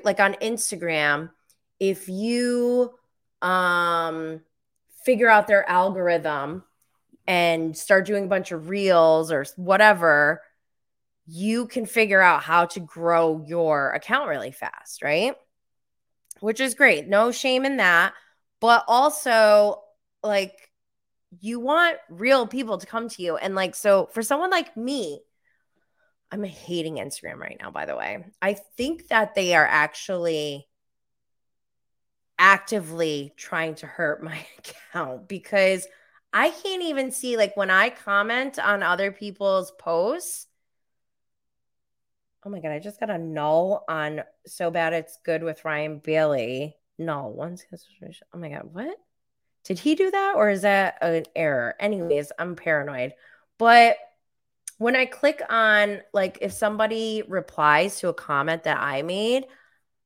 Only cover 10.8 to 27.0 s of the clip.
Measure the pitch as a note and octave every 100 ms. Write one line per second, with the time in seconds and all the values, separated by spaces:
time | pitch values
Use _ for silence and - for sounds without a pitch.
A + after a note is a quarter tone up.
10.8 | _ _ _ _ _ E3 G#3 A3+ A#3+ B3+
11.8 | G#3+ A#3 G#3+ F#3+ F#3 D3+ D3+ E3+ F3 G3
12.8 | D#3+ E3 E3+ E3 E3 D#3+ D3 E3+ D#3+ D3
13.8 | C#3 - - B3+ C4 C#3+ A2+ - - -
14.8 | - - C#3 D#3 A#3 - _ _ _ _
15.8 | _ _ _ _ - - G#3 A3 C4+ -
16.8 | C4+ D#3 D#3 G3+ A#3 A#3+ C4+ B3+ C4+ C4+
17.8 | F#3 E3+ F#3 - _ _ _ _ A3+ A#3
18.8 | - A#3+ D4 D4 C4 A3+ G#3+ G#3 G#3 -
19.8 | - _ _ _ G#3+ G3+ F#3+ - _ _
20.8 | _ _ _ _ _ F3+ G3+ A#3+ B3 D#4
21.8 | F4 - - E3+ A#3+ C4+ A#3 B3 A3+ F#3+
22.8 | G3 A3+ A#3 - F3 D#3 F#3+ F#3+ F#3 -
23.8 | G#3 G3 - - A3 C#4+ F#4 F#4 - -
24.8 | A#3+ C#4 G#3+ G#3+ _ _ _ _ _ _
25.8 | _ _ _ _ - G3 G3+ D3+ - F3
26.8 | D#3+ D3